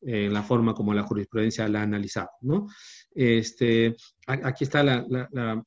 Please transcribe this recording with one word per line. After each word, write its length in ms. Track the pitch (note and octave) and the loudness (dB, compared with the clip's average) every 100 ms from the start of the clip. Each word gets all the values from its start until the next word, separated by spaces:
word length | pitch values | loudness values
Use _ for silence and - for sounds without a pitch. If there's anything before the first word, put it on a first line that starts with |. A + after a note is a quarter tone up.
eh, 240 | C#3+ A2 G2+ | -6 -2 0
en 80 | |
la 80 | G#2 | -2
forma 320 | G#2 B2 A2+ | 0 2 2
como 200 | G#2+ G#2 | 0 0
la 100 | G#2 | 0
jurisprudencia 640 | G2+ G#2 G2 A2+ A2 A2 G#2+ | 0 -4 -4 -2 0 0 -2
la 140 | G#2+ | -2
ha 20 | |
analizado, 460 | G#2 G#2 G2 G#2+ F2+ - | -2 -2 -4 -6 -8 -8
¿no? 240 | B2 F3+ G#3 - - - _ | -2 -2 -2 -14 -20 -20 _
Este, 840 | - B2 A2+ A2+ - A#2+ A2+ A2+ A#2 - _ - | 0 2 4 0 0 2 4 4 0 -12 _ -6
a-, 220 | C3+ C3 | -4 -4
aquí 160 | B2+ | -4
está 200 | C#3 D3 | -2 2
la, 220 | C#3 B2 - | 4 2 0
la, 220 | B2+ B2+ | -4 -4
la 320 | C3 A#2 A2 | -4 -4 -4